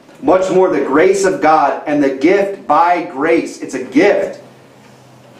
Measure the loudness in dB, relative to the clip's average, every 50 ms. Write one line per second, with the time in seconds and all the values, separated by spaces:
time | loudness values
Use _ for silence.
0 | -20 -20 -20 -8 -2 0 0 2 0 0 2 2 2 2 0 -2 -2 0 2 2
1 | 4 2 2 2 0 -2 -2 0 0 2 2 2 2 0 -2 -4 -6 -4 -2 0
2 | 0 0 -2 0 0 2 2 2 0 -2 -6 -8 -4 0 2 2 2 2 0 -2
3 | -4 -8 -8 -4 -2 0 0 0 -2 -4 -8 -12 -12 -10 -10 -10 -8 -2 0 2
4 | 4 4 2 0 -2 -6 -8 -12 -18 -20 -20 -20 -20 -20 -20 -20 -20 -20 -20 -20
5 | -20 -20 -20 -20 -20 -20 -20 -20